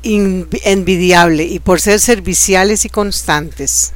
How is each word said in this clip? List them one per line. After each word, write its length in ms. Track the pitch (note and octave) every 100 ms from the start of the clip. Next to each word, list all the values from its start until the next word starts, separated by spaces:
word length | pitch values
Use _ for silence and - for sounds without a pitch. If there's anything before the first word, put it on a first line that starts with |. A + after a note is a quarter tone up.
in-, 460 | B3 G#3 G3 F#3 F3 -
envidiable 800 | - G3 F3+ F#3 F3+ F3 E3+ D#3
y 160 | E3 F3+
por 220 | - F3
ser 180 | G#3 G#3
serviciales 840 | A#3 A#3 F#3+ F3 - F#3 G3 G#3+ -
y 40 |
constantes. 1000 | - G3+ - - D3+ E3 - C#3 - -